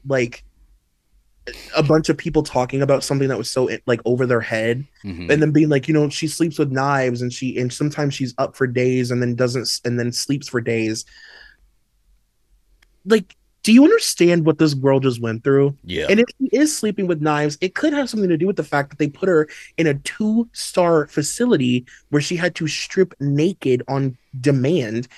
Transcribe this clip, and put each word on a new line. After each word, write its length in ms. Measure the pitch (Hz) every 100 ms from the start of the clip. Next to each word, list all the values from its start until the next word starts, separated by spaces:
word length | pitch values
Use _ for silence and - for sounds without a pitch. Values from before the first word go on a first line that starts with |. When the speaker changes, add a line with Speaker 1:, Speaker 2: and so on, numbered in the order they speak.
| 139
Speaker 1:
like, 380 | 135 120 - - _ _ _ _ _ _ _ _ _ - 117 - 156
a 40 |
bunch 280 | 147 160 156
of 80 | 151
people 260 | 170 156
talking 380 | 147 131 123 135
about 240 | 139 139 -
something 240 | 139 135
that 80 | 113
was 120 | -
so, 200 | 135 127 110 -
like, 160 | 117
over 220 | 113 123 127
their 160 | 117
head, 440 | 107 113 113 127 143 _ 101
Speaker 2:
Mm-hmm. 260 | 85 87
Speaker 1:
and 100 | 147
then 100 | 151
being 180 | 151 156
like, 180 | 143 151
you 60 |
know, 160 | 156 147
she 180 | - 156
sleeps 320 | - 165 147
with 100 | 139
knives, 520 | 131 139 139 127 120
and 100 | 123
she, 260 | 123 131 120
and 140 | 123
sometimes 420 | - 147 151 143
she's 200 | 139 127 -
up 200 | 135 -
for 100 | 131
days 420 | 123 127 127 123
and 100 | 123
then 140 | 123 120
doesn't 260 | 127 123
s-, 180 | 113 - 120
and 120 | 120
then 140 | 120
sleeps 380 | 120 - 143 -
for 100 | 123
days. 460 | 117 113 110 110 - - - - - _ _ _ _ _ _ _ _ _ _ _ _ _ _ _ 185
Like, 300 | 220 - _ _ _
do 100 | -
you 100 | 233
understand 640 | 311 453 - - 170 175 160
what 120 | 147
this 160 | 160
girl 260 | 139 135 135
just 220 | 135 117
went 220 | 117 110
through? 340 | 139 139 139 139
Speaker 2:
Yeah. 240 | - 87 151
Speaker 1:
And 100 | 208
if 60 | 240 -
she 80 | 262 247
is 200 | 302 -
sleeping 320 | 214 208 185
with 140 | 160
knives, 360 | 151 147 147 151
it 140 | 185 -
could 180 | 311
have 160 | 285 254
something 200 | 220 190
to 80 | 160
do 100 | 190
with 80 | 185
the 80 |
fact 260 | 147 147 139
that 80 | -
they 100 | 147
put 200 | - 190
her 180 | 160 151 - - -
in 100 | 165
a 60 | 139
two-star 1120 | - - 214 220 233 - - - 175 165 143
facility 800 | - 147 - 247 185 127 123 - - -
where 120 | 147
she 140 | 143 175
had 200 | 180 -
to 120 | 156
strip 460 | - - - 185 -
naked 640 | 143 143 175 - 135 123 123
on 300 | 139 135 123 _ 131
demand 680 | 135 139 131 175 110 113 127